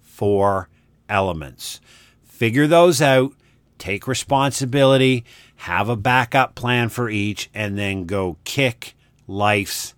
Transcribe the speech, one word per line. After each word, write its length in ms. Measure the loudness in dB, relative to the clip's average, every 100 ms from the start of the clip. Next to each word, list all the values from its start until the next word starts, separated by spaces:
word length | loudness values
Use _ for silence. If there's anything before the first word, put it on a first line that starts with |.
four 680 | _ -6 0 2 2 0 -6 _ _ _ _
elements. 680 | -2 -2 -4 -10 -14 -16 -16 _ -20 _ _
Figure 420 | _ -4 -2 2 4
those 360 | 6 6 4
out, 320 | 4 4 2 _ _ _ _ _
take 320 | -8 -8 -6
responsibility, 1160 | -8 -2 0 0 -2 -4 2 4 6 4 2 -4 -20 _ _
have 260 | -6 -4 -2
a 80 | -2
backup 580 | 0 2 2 0 0
plan 340 | -4 -2 -2 -2
for 220 | -4 -4
each, 400 | -2 -4 -6 -10
and 240 | -8 -6 -4
then 300 | -4 -6 -6
go 320 | -4 -4 -6
kick 500 | -8 -2 -2 -2 -18 _ _ _ -12
life's 680 | -2 0 0 -2 -8 -10